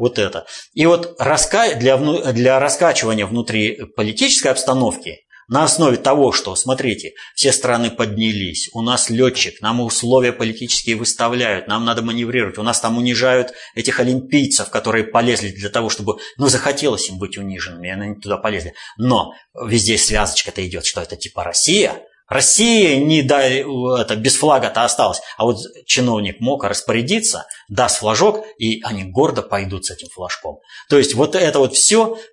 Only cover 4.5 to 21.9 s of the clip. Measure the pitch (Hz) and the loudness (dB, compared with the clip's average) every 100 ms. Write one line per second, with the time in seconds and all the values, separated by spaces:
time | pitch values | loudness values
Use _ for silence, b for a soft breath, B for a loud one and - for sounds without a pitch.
4.5 | 131 - 131 120 - - 82 _ b b | 0 0 2 0 -2 -8 -16 _ b b
5.5 | 120 156 - 160 120 139 147 131 - - | 2 2 4 4 4 4 4 4 2 -4
6.5 | 95 123 127 131 101 - - B B 139 | -4 -2 -2 -2 -4 -8 -16 B B 0
7.5 | 123 123 120 117 - 110 101 110 104 92 | 2 2 0 0 -2 -2 0 0 0 -4
8.5 | 78 - 117 113 123 - 117 127 127 113 | -6 -8 -4 -2 0 0 2 2 2 -4
9.5 | - 107 120 117 - 120 127 123 123 113 | -4 -2 -2 -2 -2 2 2 2 0 -4
10.5 | 110 123 - - 110 113 - 117 123 120 | -4 -4 -4 -2 -2 -2 -2 -2 0 0
11.5 | 98 87 107 117 117 113 117 117 123 107 | -2 -2 -2 -2 -2 -2 -4 -2 -2 -2
12.5 | 92 107 117 117 117 120 113 131 127 123 | -4 -2 -2 -2 0 0 2 2 2 0
13.5 | - B B 117 120 123 127 131 147 135 | -6 B B -2 0 0 0 0 2 2
14.5 | - 104 117 113 113 110 120 120 117 104 | 0 -2 -4 -2 0 0 2 2 0 -2
15.5 | 95 101 113 113 - 101 104 B B 139 | -8 -6 -2 -2 -4 -4 -6 B B 0
16.5 | 131 143 139 147 113 - 92 95 - 98 | 2 0 -2 0 -2 -4 -8 -10 -8 -10
17.5 | 92 - 85 90 95 101 104 101 98 110 | -10 -10 -12 -10 -8 -8 -8 -6 -4 -2
18.5 | 101 82 - B B 123 120 80 B B | -4 -6 -12 B B 0 2 0 B B
19.5 | - 113 113 107 113 - 107 101 - - | -12 -2 0 2 2 2 0 0 -2 -4
20.5 | - 95 87 - - 87 - - - 87 | -6 -8 -6 -6 -6 -8 -10 -12 -8 -6
21.5 | 85 - 196 170 | -2 2 2 2